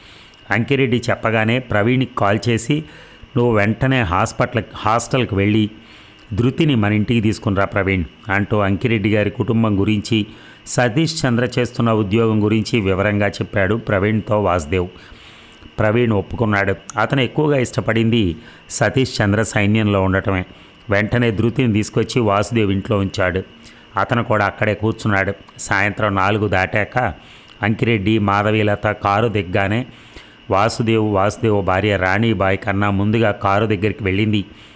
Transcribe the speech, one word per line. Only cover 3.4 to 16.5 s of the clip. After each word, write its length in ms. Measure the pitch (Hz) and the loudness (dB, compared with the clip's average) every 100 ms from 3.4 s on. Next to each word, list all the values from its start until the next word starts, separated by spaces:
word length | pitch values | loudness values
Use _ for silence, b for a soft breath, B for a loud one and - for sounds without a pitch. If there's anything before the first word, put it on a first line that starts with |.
| 120 | 2
వెంటనే 500 | 107 101 107 135 131 | 2 2 2 0 0
హాస్పిటల్, 600 | 104 90 113 - - 117 90 | 0 0 0 -2 -4 -4 -6
హాస్టల్కి 600 | - 107 117 - 135 113 | -6 -2 0 0 -2 0
వెళ్ళి 360 | 98 101 107 104 - B B B B - | 0 2 2 0 -4 B B B B -6
ధృతిని 420 | 95 123 131 160 | -2 0 2 2
మన 180 | 123 104 | 2 2
ఇంటికి 280 | 107 104 117 | 2 2 2
తీసుకునిరా 440 | 107 101 110 98 | 0 0 -2 0
ప్రవీణ్," 400 | 98 104 95 95 80 - - | 0 0 0 0 -2 -8 -4
అంటూ 300 | 98 101 107 | -2 0 0
అంకిరెడ్డి 560 | 98 98 120 113 104 | 0 0 0 0 0
గారి 160 | 107 104 | 0 0
కుటుంబం 500 | 104 101 113 113 98 | -2 -2 0 2 2
గురించి, 460 | 101 107 - 110 101 B B B - | 0 0 0 -2 -2 B B B -6
సతీష్ 600 | - 123 117 165 160 135 | -2 0 0 -2 -2 0
చంద్ర 220 | 117 123 - | 0 0 -2
చేస్తున్న 340 | 120 - 117 | -4 0 0
ఉద్యోగం 520 | 110 107 113 113 110 | 2 2 2 2 2
గురించి 360 | 104 110 101 120 | 2 0 0 0
వివరంగా 480 | 95 92 101 104 101 | 0 0 0 0 0
చెప్పాడు 460 | - 98 104 95 | -2 -4 -2 0
ప్రవీణ్తో 680 | 113 113 101 104 110 - 107 | 0 0 0 2 0 0 0
వాసుదేవ్. 460 | 95 87 76 90 90 - B B B B B B - - | 2 0 0 -2 -2 -8 B B B B B B -12 -2
ప్రవీణ్ 340 | 107 113 120 | 0 2 2
ఒప్పుకున్నాడు. 640 | 101 90 98 110 | 0 -2 -2 0